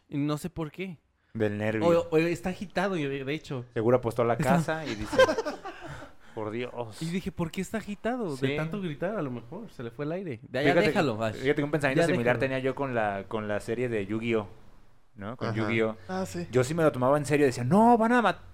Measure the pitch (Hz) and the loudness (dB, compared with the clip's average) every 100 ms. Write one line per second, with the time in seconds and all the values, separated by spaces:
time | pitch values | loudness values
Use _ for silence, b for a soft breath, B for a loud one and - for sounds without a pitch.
0 | _ 147 147 151 175 - 156 - 190 156 | _ -4 -2 -2 -6 -8 -8 -8 -12 -12
1 | _ _ _ 113 107 104 107 110 170 170 | _ _ _ -2 0 2 0 2 4 4
2 | 170 160 170 170 185 180 202 - 196 180 | 4 2 2 -2 -4 -6 -6 -2 -2 -2
3 | 143 139 135 156 - 135 120 120 110 123 | -4 -4 -6 -6 -6 -8 -6 0 4 4
4 | 117 110 117 113 135 170 156 160 147 107 | 2 2 2 2 4 4 2 -4 -4 -6
5 | 104 381 508 302 302 - - - 330 - | 0 4 4 4 -4 -8 -12 -14 -14 -14
6 | 285 - - 113 107 113 123 120 113 104 | -16 -20 -14 -8 -6 -4 -6 -8 -10 -8
7 | 165 180 190 - 165 - 185 220 202 202 | -6 -4 -6 -6 -6 -6 -6 -8 -8 -6
8 | 220 254 196 131 135 147 160 208 180 139 | -6 -4 -6 -2 -2 -2 -4 -4 -6 -4
9 | 170 220 143 120 117 180 214 - 117 127 | -4 -4 -6 -8 -10 -14 -14 -12 -12 -8
10 | 147 180 185 117 - 127 147 175 160 202 | -6 -6 -8 -10 -6 0 2 4 4 2
11 | 147 107 110 107 131 147 147 156 139 139 | 0 0 -2 0 0 0 0 0 2 2
12 | 165 135 120 123 135 131 131 131 139 120 | 2 2 2 2 0 0 -2 -2 -2 0
13 | 107 98 98 110 104 104 - 113 123 110 | 0 -2 -4 -6 -2 -4 -2 -2 -2 -2
14 | 98 110 117 113 101 - - - - - | -2 -2 0 0 -2 -12 -20 -20 -20 -20
15 | - 104 98 127 117 107 107 113 110 110 | -20 -12 -12 -6 -4 -2 0 0 0 -2
16 | - 185 185 175 170 170 143 170 156 127 | -8 -6 -6 -8 0 2 2 4 2 4
17 | 123 147 139 147 143 123 123 196 226 233 | 4 4 2 4 4 2 4 6 8 6
18 | 226 247 208 - - | 6 4 4 0 -6